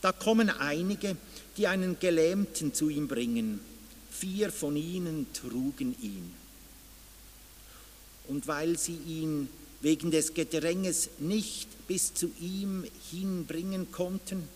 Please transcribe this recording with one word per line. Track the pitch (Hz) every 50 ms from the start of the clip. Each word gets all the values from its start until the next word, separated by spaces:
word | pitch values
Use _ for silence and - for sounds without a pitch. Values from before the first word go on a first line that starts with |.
Da | - 185 185
kommen | - - 214 226 220 226 202
einige, | - - 139 143 147 156 175 185 208 - - 202 190 - - - - - - - -
die | - 208
einen | 185 185 190 185 185 180 -
Gelähmten | - 185 170 165 160 165 185 196 202 196 - - 160 147 -
zu | - 160 151
ihm | 151 143 151
bringen. | 135 131 117 123 117 117 117 113 110 107 101 - - - - - - - - - -
Vier | - - - 190 185 202 208 196 160
von | - - 147 147
ihnen | 147 151 165 180 185 180 170 160 156 139 113 -
trugen | - - 127 113 123 131 139 139 - 139 127 123 -
ihn. | 120 104 98 92 87 85 - - - - - - - - - - - - - - - - - - - - - - - - - - - - - - - - - - - - - - - -
Und | 135 143 -
weil | - 156 147 156 165 170 160
sie | - - 170 165 143
ihn | 165 160 160 160 156 156 147 143 131 - - - - - - -
wegen | 147 160 151 156 170
des | 156 156 151 160 -
Gedränges | - 160 - - 156 143 165 175 185 190 185 160 - - - - -
nicht | - 160 196 220 208 - - - - - - - -
bis | - 185 185 - - -
zu | - - 170 - -
ihm | 170 175 190 196 196 202 190 185 175 120 - - - -
hinbringen | - 175 190 190 185 180 160 131 160 160 175 190 190 190 180 - -
konnten | - 180 180 185 196 - - 190 190 170 143 -